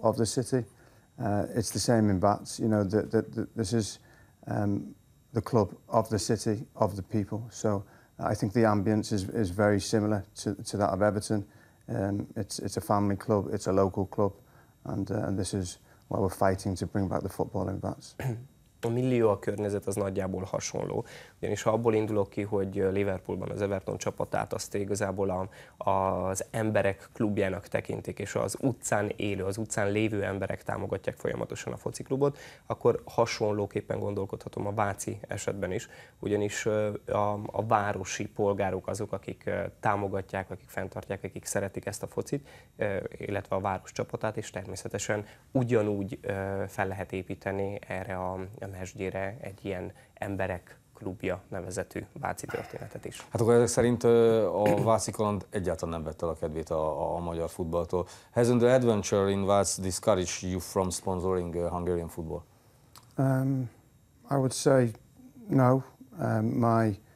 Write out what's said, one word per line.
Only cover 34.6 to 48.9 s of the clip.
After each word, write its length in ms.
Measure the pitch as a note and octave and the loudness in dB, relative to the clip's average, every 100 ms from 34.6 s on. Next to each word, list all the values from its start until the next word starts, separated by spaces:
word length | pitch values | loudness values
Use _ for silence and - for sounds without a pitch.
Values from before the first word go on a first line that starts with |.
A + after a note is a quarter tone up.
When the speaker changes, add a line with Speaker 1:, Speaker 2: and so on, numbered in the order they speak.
| G2+ | -4
Speaker 2:
a 60 | |
váci 460 | G2+ G2+ G2 - G2+ - | 0 0 -2 -6 -8 -8
esetben 440 | G2+ - G2+ F#2 | -6 -4 -4 -2
is. 180 | F#2+ - - - - | -4 -6 -18 -20 -8
Ugyanis, 460 | G2+ G#2 G#2 - A2+ | -2 0 0 -2 0
ö, 260 | G#2+ G#2+ G#2 - | 0 0 -4 -2
a, 340 | G#2 G#2 G#2 G#2+ | 0 0 -2 -4
a 200 | - A2 | -4 2
városi 600 | G#2+ G2+ F#2+ F#2+ - G#2 | 2 2 -2 -4 -6 -6
polgárok 600 | - G2+ G2+ G2 F#2+ - | 0 2 2 0 -2 -4
azok, 240 | F#2+ G#2 | -6 -6
akik, 320 | G2 - - - | -6 -8 -8 -4
ö, 180 | F#2+ F#2 - | -4 -4 -2
támogatják, 720 | A2 G2+ G2 G2 F#2+ G2 F#2+ | 0 0 -2 -4 -4 -6 -6
akik 200 | F#2 - | -10 -10
fenntartják, 540 | - F#2+ G#2+ - G2 | -8 -6 -8 -8 -8
akik 220 | F#2+ - - | -6 -10 -4
szeretik 400 | G#2 G2 - G2+ | -2 -2 -6 -8
ezt 180 | G#2+ | -8
a 40 | G#2+ | -8
focit, 400 | - - C#3+ - - - - | -6 -4 -4 -6 -20 -16 -4
ö, 200 | G#2+ G2 - - | -2 -2 -6 -8
illetve 380 | - G2+ - G2 | -6 -6 -2 -2
a 40 | |
város 320 | G2+ F#2 - | -2 -4 -6
csapatát, 460 | - A2 A#2 A2 A2 | -8 -6 -4 -6 -6
és 120 | - | -8
természetesen 760 | G#2 G2 G2 A2 G#2 - G#2+ G#2 - _ | -10 -10 -10 -8 -6 -2 -2 -4 -16 _
ugyanúgy, 680 | C3+ A#2 A#2 G#2+ G2+ F#2+ - | 0 2 2 2 0 -4 -6
ö, 420 | - G2 G2 G2 G2 | -6 -4 -4 -4 -6
fel 200 | - F#2+ | -4 -4
lehet 240 | F#2+ F2+ | -4 -6
építeni 680 | F#2+ F#2 G2 G2+ G2 G2 G2+ - | -6 -6 -6 -4 -2 -4 -6 -8
erre 280 | F#2 F#2+ F#2 | -8 -6 -6
a, 180 | F#2 | -6
a 340 | F#2 F#2+ G#2+ G2+ | -6 -8 -10 -12
mesdjére 640 | F#2 F#2 | -10 -10